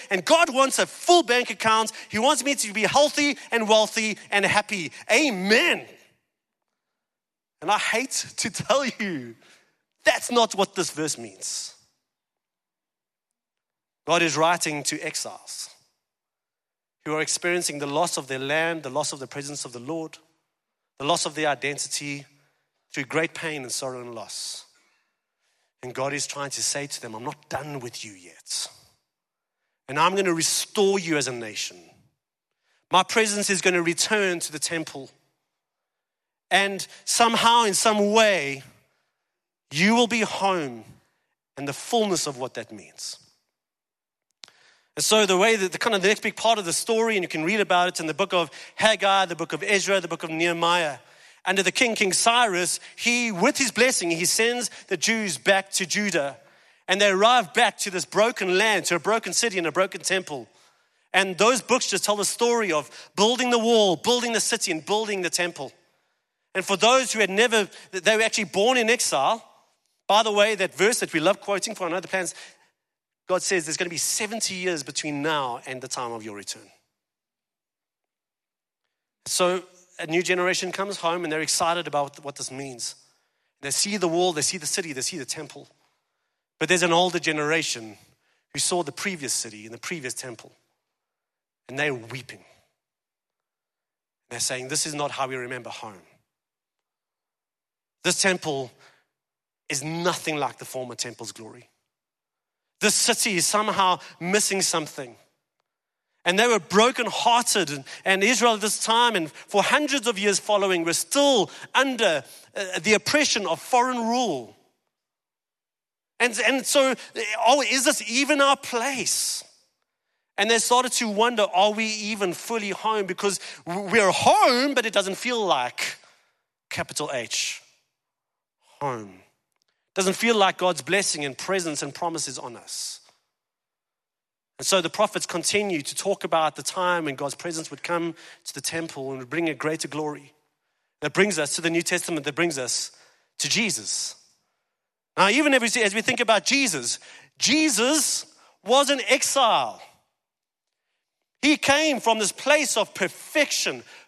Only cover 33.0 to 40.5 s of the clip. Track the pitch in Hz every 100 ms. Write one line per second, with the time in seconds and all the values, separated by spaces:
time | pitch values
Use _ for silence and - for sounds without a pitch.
33 | 185 233 220 202 202 190 190 180 170 170
34 | - 214 196 175 - 156 - 165 156 139
35 | 131 _ _ _ _ _ _ _ _ _
36 | _ _ _ _ _ 185 202 196 - -
37 | - - 233 226 233 240 220 185 226 214
38 | 202 220 220 180 139 135 - _ _ _
39 | _ _ _ _ _ _ _ 143 196 233
40 | 226 233 202 - 196